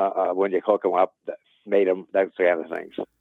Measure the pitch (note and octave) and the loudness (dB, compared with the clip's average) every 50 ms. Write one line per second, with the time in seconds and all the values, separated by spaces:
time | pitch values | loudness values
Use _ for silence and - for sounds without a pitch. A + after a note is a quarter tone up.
0 | G2 G2 - - F#2 F2+ F2+ F#2 G2 G2+ F#2 F2 - - G#2 G2 - F#2+ F2+ F2+ | -2 -2 0 0 -2 0 0 0 0 0 0 0 0 0 0 0 0 0 2 2
1 | F#2 - - _ _ - G2 - _ _ _ _ _ G#2 G2+ G2+ G2 F#2 F#2 F#2+ | 0 0 -2 _ _ -12 -12 -12 _ _ _ _ _ 0 2 2 4 2 0 -2
2 | F2+ - - G2 G2 E2+ - - F#2 F2 F2 E2 D#2 D#2+ E2 E2 E2 - - - | -4 -2 0 0 0 0 0 0 2 2 2 0 -2 -6 -10 -10 -10 -10 -10 -10
3 | - - _ _ | -10 -10 _ _